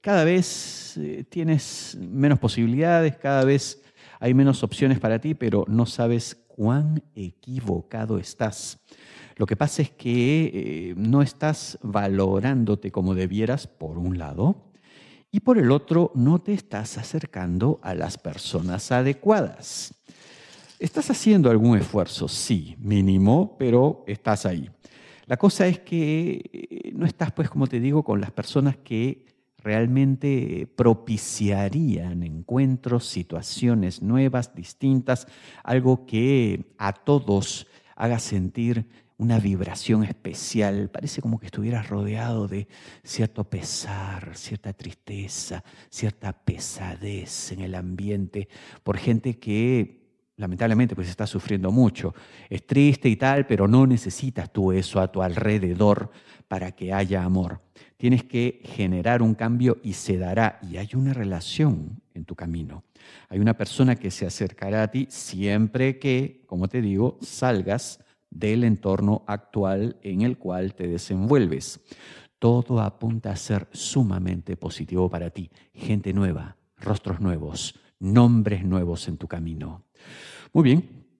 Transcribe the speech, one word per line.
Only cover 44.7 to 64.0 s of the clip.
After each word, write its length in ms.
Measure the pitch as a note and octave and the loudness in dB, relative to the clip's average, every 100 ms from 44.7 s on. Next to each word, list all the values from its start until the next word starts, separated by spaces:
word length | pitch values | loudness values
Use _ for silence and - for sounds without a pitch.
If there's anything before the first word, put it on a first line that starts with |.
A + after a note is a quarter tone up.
tristeza, 920 | F#2+ F2+ - - G2+ G2 - - F2+ - - _ | -12 -14 -16 -12 -10 -10 -10 -10 -12 -14 -20 _
cierta 440 | - G#2+ - G2+ | -6 -6 -4 -10
pesadez 1160 | - - F2+ - - F#2 F2 G2+ G2 F2 - - | -6 -6 -6 -10 -10 -10 -8 -8 -8 -10 -12 -10
en 100 | F#2 | -10
el 140 | F#2 | -8
ambiente 720 | F#2 F2+ F#2 G2+ G#2 F#2 G#2 G2 - - - | -8 -8 -6 -4 -4 -4 -6 -10 -16 -20 -10
por 140 | - G#2 | -6 -2
gente 420 | - A2+ C3 A2+ | 0 0 0 -6
que, 680 | - G#2 A#2+ B2+ G2+ - _ _ _ | -2 0 2 2 0 -6 _ _ _
lamentablemente, 600 | - F#2+ F2+ A#2 A2 A#2+ | -10 -8 -2 2 4 2
pues, 140 | F#2 F2+ | 0 -6
está 160 | F2 | -6
sufriendo 460 | G#2+ F#2+ - G2+ F#2 | -6 -6 -2 -2 2
mucho. 420 | A#2 A#2+ - - - - - - | 4 4 2 -8 -8 -20 -20 -10
Es 160 | G2 | -10
triste 440 | _ C3+ C#3+ C#3 B2+ | _ 4 6 4 2
y 60 | |
tal, 320 | G#2 C3 C#3 C3+ | 2 2 2 2
pero 200 | G#2 G2+ | 2 6
no 200 | B2 C3 | 6 6
necesitas 680 | A#2 F#2 - C3+ G#2+ D#2+ | 4 0 -8 -8 -6 -6
tú 180 | - F#2+ | 0 2
eso 280 | F#2+ F2+ G2 | 2 0 0
a 120 | F#2 | 0
tu 100 | G2 | 0
alrededor 880 | F#2 F2 G#2 G#2+ F#2 F2+ G#2 G2+ G#2 - _ - _ | -2 0 0 0 0 4 4 4 -2 -14 _ -20 _
para 240 | F#2+ F#2 | -6 -6
que 220 | - F#2 | -8 -4
haya 300 | G2 F#2 F#2+ | -2 0 0
amor. 380 | F2+ F#2 F2 E2+ _ _ - _ | 2 0 0 -8 _ _ -20 _
Tienes 260 | B2 B2 | 2 2
que 380 | B2 A#2+ B2 - | 0 -2 -2 -4
generar 600 | - - F#2 F2+ G2+ A#2+ | -14 -4 -2 0 2 2
un 100 | A2+ | 2
cambio 460 | G#2 A2+ A#2+ B2 - | 2 -2 2 2 2
y 100 | G#2+ | -4
se 260 | F#2 - F#2 | -8 -4 -2
dará. 400 | F2+ G2 A2 - | -2 0 0 -2
Y 160 | F2+ E2+ | -14 -10
hay 120 | G#2 | -6
una 200 | B2+ C3+ | -2 -2
relación 880 | B2+ G2 F2 - - D3+ F2 D2+ - _ | -2 -4 -6 -6 0 2 2 -6 -14 _
en 120 | E2+ | -16
tu 100 | D#2+ | -14
camino. 480 | - E2+ E2 D#2 D#2+ _ _ - - _ | -12 -8 -8 -10 -14 _ _ -20 -20 _
Hay 100 | G2 | 2
una 160 | G#2+ | 2
persona 400 | A2+ G#2 - B2+ | 2 -4 2 2
que 160 | A#2+ | 2